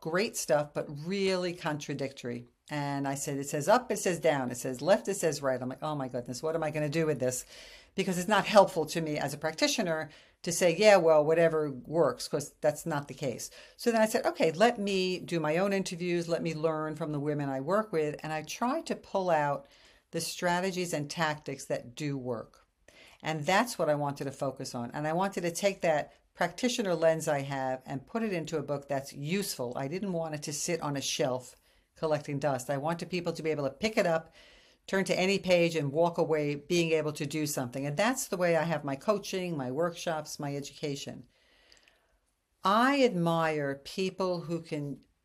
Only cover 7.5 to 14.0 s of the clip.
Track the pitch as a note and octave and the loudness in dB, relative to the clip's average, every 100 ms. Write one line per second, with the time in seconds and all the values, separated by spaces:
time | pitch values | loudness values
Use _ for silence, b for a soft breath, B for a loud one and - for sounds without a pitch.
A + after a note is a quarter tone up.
7.5 | B B B B - F#3+ F3 F3+ G3+ F#3 | B B B B -4 -2 -2 2 2 6
8.5 | G#3 F#3+ E3 D#3 F3 D#3 D3+ C#3+ C#3+ D#3+ | 8 8 4 -2 -2 -2 -2 -4 -4 -6
9.5 | E3 D4 C#4+ F3+ D#3 D#3 B B B - | 0 0 2 0 -2 -4 B B B -4
10.5 | E3 F3+ E3+ G#3+ G3 D#3+ D#3 D3+ E3 E3 | 2 4 6 8 10 8 6 6 6 6
11.5 | D#3+ D3+ B2+ B2 D#3+ C#3 A#2+ - D3+ D3 | 4 -2 -6 -2 2 4 2 -4 -4 -6
12.5 | - - - E3+ D3 C#3+ C#3 C#3 A2 - | -2 0 0 -2 -4 -6 -6 -6 -6 -10
13.5 | B B B A#3+ A3+ | B B B 0 2